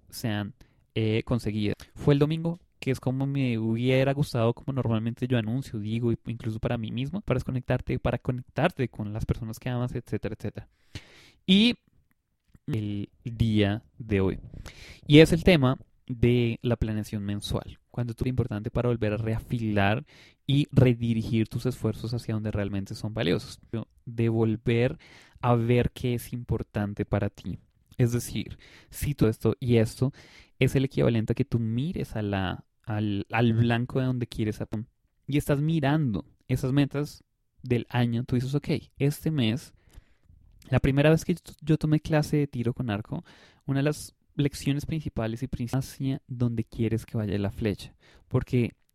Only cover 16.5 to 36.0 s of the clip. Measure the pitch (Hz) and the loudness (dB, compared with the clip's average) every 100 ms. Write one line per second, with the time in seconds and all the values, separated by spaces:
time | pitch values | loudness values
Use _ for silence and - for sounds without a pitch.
16.5 | 117 123 117 110 107 104 107 101 101 - | 0 -2 -2 0 -4 -4 -6 -4 -6 -4
17.5 | - - - _ - 120 113 127 127 117 | -6 -6 -16 _ -8 -6 -4 -4 0 -2
18.5 | 104 110 - 120 117 107 107 110 113 - | -2 -4 -2 0 0 0 -2 -2 -4 -4
19.5 | 123 110 104 98 117 - - - _ - | -4 0 2 4 2 -4 -20 -20 _ 0
20.5 | 139 - - 127 117 117 113 113 113 107 | 2 4 6 6 6 2 0 0 0 0
21.5 | 120 127 120 110 104 113 120 - 110 107 | -2 -4 -2 -4 -4 -6 -6 -4 -4 -4
22.5 | 104 101 101 98 120 110 110 147 165 - | -2 -2 -4 -6 -8 -8 -4 0 0 -2
23.5 | - - 113 - _ - 113 117 113 113 | -18 -10 -10 -10 _ -14 -2 0 2 2
24.5 | 107 - 117 127 165 - - - - 123 | 2 0 2 2 -2 -16 -20 -20 -6 2
25.5 | 120 113 120 117 - 123 120 - 123 120 | 2 4 2 2 -2 -4 -4 -6 -12 -4
26.5 | 113 - 113 104 104 104 104 101 - - | -6 -4 -4 -4 -4 -2 0 -2 -6 -10
27.5 | - _ _ _ - 123 120 - 110 - | -12 _ _ _ 0 0 0 -4 -8 -8
28.5 | - - - - - 156 139 110 110 113 | -12 -20 -20 -20 -6 -4 2 2 4 0
29.5 | - 123 117 110 - 131 - - - - | 0 2 4 4 0 -4 -4 -20 -20 -20
30.5 | - 131 139 135 - 131 117 107 117 - | 0 2 2 0 2 2 2 0 -2 0
31.5 | 120 113 117 156 202 135 113 104 98 92 | 0 -2 -2 -4 -6 -6 -6 -4 -2 -2
32.5 | - - _ - 107 107 98 - 117 120 | -6 -12 _ -8 -4 -2 -2 -2 2 2
33.5 | 113 120 117 123 139 127 127 120 - 107 | 4 2 2 0 -2 -2 -2 -4 -4 -4
34.5 | 104 110 107 127 _ _ _ - 143 - | -2 -6 -8 -8 _ _ _ -4 -2 0
35.5 | 143 156 165 135 156 | 0 2 0 2 2